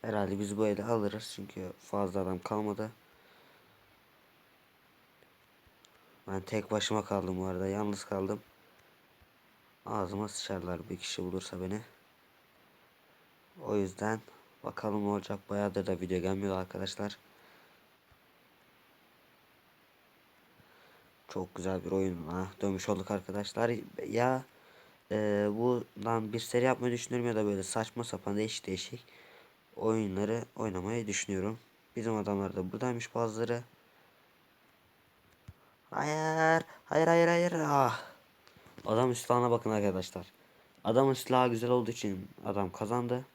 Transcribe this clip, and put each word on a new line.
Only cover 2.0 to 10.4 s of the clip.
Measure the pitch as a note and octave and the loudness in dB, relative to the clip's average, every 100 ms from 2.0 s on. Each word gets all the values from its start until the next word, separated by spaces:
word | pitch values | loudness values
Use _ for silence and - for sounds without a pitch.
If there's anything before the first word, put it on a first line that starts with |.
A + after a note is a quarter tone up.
| G2 G2 | 0 0
adam | F#2 F#2 | -2 -4
kalmadı. | - G#2+ G#2+ G2+ A2 - - - - - - - - _ _ _ _ _ _ _ _ _ _ _ _ _ _ _ - _ _ _ - _ - _ _ - - | -4 -2 -2 -4 -6 -10 -20 -20 -20 -20 -20 -20 -20 _ _ _ _ _ _ _ _ _ _ _ _ _ _ _ -20 _ _ _ -20 _ -20 _ _ -20 -6
Ben | F#2+ | -6
tek | F#2 G#2+ G2+ | -2 -4 0
başıma | G#2+ - G#2+ | -2 2 0
kaldım | G#2 G2+ F#2 F#2 | 0 -2 0 -2
bu | |
arada, | F#2 F2+ F#2+ | -2 -2 -2
yalnız | G2+ G#2 G2 | 0 -2 -4
kaldım. | - G2 F#2+ G#2 - - - - - _ _ _ - _ _ _ _ _ - | -4 -4 -2 -4 -8 -20 -20 -20 -20 _ _ _ -20 _ _ _ _ _ -6
Ağzıma | A2 F#2 G2+ G#2+ | -2 -2 -2 -4
sıçarlar | - | -6